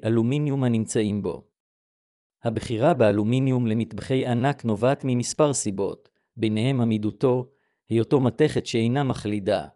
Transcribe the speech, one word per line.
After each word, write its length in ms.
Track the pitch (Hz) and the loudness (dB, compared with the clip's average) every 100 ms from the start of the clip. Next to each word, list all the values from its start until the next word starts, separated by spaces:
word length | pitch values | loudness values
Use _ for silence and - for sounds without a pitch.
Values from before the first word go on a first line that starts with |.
אלומיניום 600 | 110 117 117 147 147 139 | 0 2 2 0 -2 0
הנמצאים 580 | 127 113 107 120 107 104 | 0 0 0 0 0 -2
בו. 260 | 92 - - _ _ _ _ _ _ _ _ _ | -4 -8 -14 _ _ _ _ _ _ _ _ _
הבחירה 500 | 120 110 - 110 147 | -4 -4 -6 0 2
באלומיניום 720 | 127 107 104 107 131 135 127 117 | 4 4 2 0 0 0 0 0
למטבחי 580 | 113 110 101 - 131 127 | 0 0 -4 -2 -2 0
ענק 400 | 120 135 139 113 | 0 0 -2 -2
נובעת 360 | 104 123 139 | 0 2 2
ממספר 500 | 135 123 120 - 147 | 0 -2 -2 0 2
סיבות, 560 | 131 110 98 95 - _ _ _ 123 | 2 -4 -4 -4 -6 _ _ _ -4
ביניהם 440 | 110 107 127 135 | -2 0 0 0
עמידותו, 720 | 117 107 107 - 131 127 127 _ _ _ _ | 0 0 -2 0 0 0 -4 _ _ _ _
היותו 300 | 113 110 143 | -2 2 2
מתכת 460 | 120 - 151 123 - | 2 2 0 0 -2
שאינה 380 | 117 117 135 | 0 0 0
מחלידה, 640 | 135 - 107 104 98 92 71 | -2 -2 -4 -4 -2 -2 -4